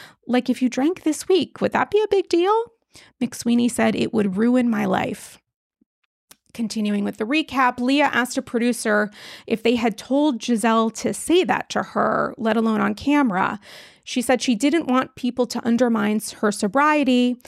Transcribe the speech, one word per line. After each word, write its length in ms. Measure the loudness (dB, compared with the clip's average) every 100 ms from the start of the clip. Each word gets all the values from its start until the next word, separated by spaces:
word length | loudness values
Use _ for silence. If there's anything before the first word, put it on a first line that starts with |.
| -20 _ -2
'Like, 240 | -2 0
if 100 | 0
you 80 | 0
drank 320 | 0 -2 0
this 260 | -4 -4 0
week, 340 | 0 0 -2
would 100 | -2
that 180 | 0 0
be 100 | 0
a 80 | 2
big 180 | 0 2
deal?' 360 | 0 2 0 -2 _ _ -20 -18 -8
McSweeney 520 | -8 -4 0 2 0
said, 240 | 0 0 0
'It 180 | -2
would 240 | 0 0 0
ruin 320 | 2 2 2
my 160 | 0 0
life.'" 540 | 0 -2 -6 -14 -20 _ _ _ _ _ _ _ _ _ -20 _
Continuing 500 | -8 -6 -2 -2 0
with 140 | -2 -4
the 80 | -2
recap, 560 | 0 0 0 0 2
Leah 280 | 2 2 2
asked 240 | 0 -2 -4
a 40 |
producer 720 | -4 -2 0 -2 0 0 0 -6 -20 -14 -6
if 160 | -2
they 140 | 0 2
had 220 | 0 -2
told 440 | -2 0 2 0
Giselle 480 | -2 0 2 2 0
to 220 | -2 -6
say 300 | -4 2 2
that 260 | 2 -2 -2
to 120 | -6
her, 500 | -4 -2 0 0 -2 -2
let 180 | 0 0
alone 240 | 0 0
on 160 | -2 -2
camera. 640 | 0 2 2 0 -2 -4 -14 -20 -20 _ -8
She 160 | -4
said 200 | 0 0
she 140 | 0 0
didn't 320 | 2 0 2
want 280 | 0 -2 -6
people 320 | -6 -2 -4
to 200 | -2 0
undermine 540 | 2 2 2 0 -2 -4 -2
her 160 | -2
sobriety. 800 | 0 -2 2 2 2 4 4 2 -2